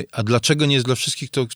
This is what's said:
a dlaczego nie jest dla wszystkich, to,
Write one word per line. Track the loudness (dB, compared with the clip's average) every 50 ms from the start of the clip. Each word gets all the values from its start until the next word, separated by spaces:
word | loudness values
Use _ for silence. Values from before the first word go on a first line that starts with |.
| -2 -4
a | -6 -4
dlaczego | 0 2 2 2 2 2 2 2 2
nie | 2 2
jest | 2 2
dla | 0 0
wszystkich, | -2 -2 -4 -6 -6 -8 -6
to, | -2 -2 -2 -2 -4